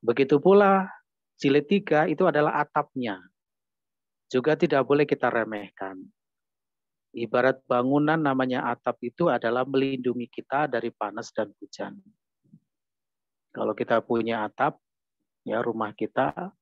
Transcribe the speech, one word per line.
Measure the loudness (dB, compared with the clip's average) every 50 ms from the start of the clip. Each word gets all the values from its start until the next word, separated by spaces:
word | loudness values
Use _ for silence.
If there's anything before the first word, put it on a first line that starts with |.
| 0
Begitu | -2 2 2 2 4 4 4
pula | 6 6 6 8 8 6 4 2 0 -2 -10 -20 _ _ _ _ _ _ _ _
jilid | 0 2 2 2 2
tiga | 2 0 0 2 2 2 2 2
itu | 2 0 2 2 2
adalah | 2 2 0 2 0 -2
atapnya. | -4 -2 _ -4 -4 _ _ -8 -6 -6 -8 -10 -14 _ _ _ _ _ _ _ _ _ _ _ _ _ _ _ _ _ _ _ _ _
Juga | -2 0 2 2 0 2
tidak | 0 2 2 0 2
boleh | 2 2 2 2 0
kita | 0 -2 0 -2
remehkan. | 0 -2 -4 -4 -6 -10 -12 -14 _ -12 -12 -10 -10 -14 -18 -20 _ _ _ _ _ _ _ _ _ _ _ _ _ _ _ _ _ _ _ _ -8
Ibarat | -8 -8 -2 0 2 2 2 0 0 _
bangunan | _ 0 0 2 2 2 2 2 2 0 0
namanya | 0 0 0 0 -2 -2 -2 -4 -4 -4
atap | -6 -4 _ -6 -6 _
itu | -8 -12 _ -2 0 0
adalah | 0 0 0 0 0 0 -2
melindungi | 0 0 0 0 0 -2 -2 -2 -2 -2 -2 -6
kita | -8 _ -14 -10 _ -2 -2 -2
dari | -2 -2 -4 -4 -6
panas | -8 _ -8 -8 -8 -10 -14 -10
dan | _ -6 -6 -6 -8 _
hujan. | -20 -20 -14 -12 -12 -12 -12 -18 _ -20 _ _ _ _ _ _ _ _ -20 -20 _ _ _ _ _ _ _ _ _ _ _ _ _ _ _ _ _ _ _
Kalau | -6 -4 -4
kita | -2 -4 -2 0 0 0
punya | 0 0 -2 -2 0 -2 -2 -4
atap, | -4 -6 _ -2 -2 -2 -2 _ _ _ _ _ _ _ _ _ _ _ _ _ _
ya, | -6 -4 -2
rumah | -2 -2 -2 -4 -6 -6 -6
kita | -8 -8 -6 _ -2 -2 -2 -4 -8 -12 -12 _ _